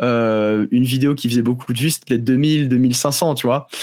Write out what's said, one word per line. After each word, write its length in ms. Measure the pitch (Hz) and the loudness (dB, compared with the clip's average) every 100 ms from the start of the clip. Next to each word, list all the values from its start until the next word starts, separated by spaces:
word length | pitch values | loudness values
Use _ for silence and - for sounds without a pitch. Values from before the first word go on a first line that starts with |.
Euh, 640 | 123 117 110 110 107 107 101 | -2 0 0 0 0 0 0
une 100 | 123 | 0
vidéo 300 | 127 131 143 | 2 2 0
qui 140 | 143 120 | 0 0
faisait 140 | 120 | 0
beaucoup 300 | 117 123 - | 0 -2 -4
de 60 | 120 | -2
vues, 120 | 156 | -2
c'était 280 | - - 117 | -4 -4 -2
deux 160 | 120 131 | 0 2
mille, 320 | 151 151 135 | 2 0 2
deux 80 | 127 | 2
mille 160 | 127 123 | 2 2
cinq 160 | 143 | -2
cents, 220 | 139 165 | 0 -2
tu 120 | 131 123 | 0 0
vois. 220 | 139 - - | -2 -4 -12